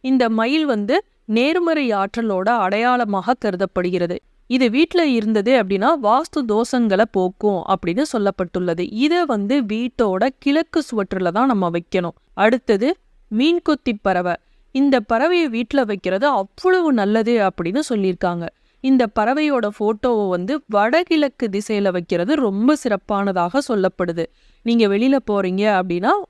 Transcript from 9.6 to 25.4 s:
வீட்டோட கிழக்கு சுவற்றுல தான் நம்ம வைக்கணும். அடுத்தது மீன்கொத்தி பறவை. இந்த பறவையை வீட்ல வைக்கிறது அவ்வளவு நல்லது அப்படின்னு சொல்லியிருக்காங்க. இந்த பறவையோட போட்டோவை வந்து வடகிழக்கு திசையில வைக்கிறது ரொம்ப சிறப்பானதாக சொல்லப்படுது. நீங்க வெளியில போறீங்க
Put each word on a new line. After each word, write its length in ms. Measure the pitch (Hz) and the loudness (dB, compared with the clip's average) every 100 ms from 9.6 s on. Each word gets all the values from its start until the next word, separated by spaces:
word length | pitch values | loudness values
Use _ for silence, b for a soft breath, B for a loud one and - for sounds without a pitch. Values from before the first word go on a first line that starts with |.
வீட்டோட 680 | 214 220 247 - 220 185 254 - | -2 -4 -6 -2 -2 2 -2 -2
கிழக்கு 420 | 277 294 330 330 | 0 0 0 -4
சுவற்றுல 500 | 285 220 190 190 180 | -2 -4 -4 -2 -2
தான் 160 | 185 262 | 0 2
நம்ம 240 | 208 180 | 2 0
வைக்கணும். 460 | 170 - 190 170 - _ | -4 -4 -4 -4 -10 _
அடுத்தது 560 | - 214 247 - 202 254 359 _ _ _ | 0 2 2 0 0 0 -4 _ _ _
மீன்கொத்தி 640 | 220 294 339 - 294 - 208 | 0 0 0 0 -2 -2 -2
பறவை. 320 | 196 180 180 170 _ _ _ | -2 0 -2 -6 _ _ _
இந்த 260 | 262 277 262 | 0 2 2
பறவையை 480 | 208 226 311 359 311 | 0 0 2 0 0
வீட்ல 360 | 226 240 277 | -4 -2 -2
வைக்கிறது 420 | 220 196 185 190 285 | -2 -4 -2 0 0
அவ்வளவு 680 | 247 196 - 370 370 330 | 0 -4 -2 0 2 2
நல்லது 420 | 247 196 220 220 240 | 0 2 0 2 2
அப்படின்னு 440 | 190 - 170 226 311 | 0 -2 -4 -4 -2
சொல்லியிருக்காங்க. 580 | 220 190 180 180 170 170 _ _ _ | -2 -2 -2 -4 -4 -10 _ _ _
இந்த 220 | 262 262 226 214 | 0 2 2 0
பறவையோட 480 | 214 277 302 262 208 208 | 0 0 0 0 -2 -2
போட்டோவை 500 | 208 214 254 226 202 | -4 -2 -2 0 -2
வந்து 340 | 180 185 294 - | -2 -4 -6 -2
வடகிழக்கு 840 | 208 214 311 359 320 285 - 226 | 0 2 0 2 0 0 -2 -4
திசையில 400 | 196 - 214 196 | -4 -4 -2 0
வைக்கிறது 440 | 180 170 175 180 | -2 -2 -2 0
ரொம்ப 420 | 302 233 196 240 302 | 0 0 2 2 2
சிறப்பானதாக 840 | 247 202 - 202 202 185 175 262 - | -2 -4 -4 -4 -2 -2 0 -2 -2
சொல்லப்படுது. 560 | 214 185 - 175 170 - _ _ _ 233 | 0 0 -2 -4 -4 -8 _ _ _ 0
நீங்க 200 | 233 208 | 2 4
வெளியில 300 | 202 254 269 - | 2 2 0 0
போறீங்க 360 | 202 | -2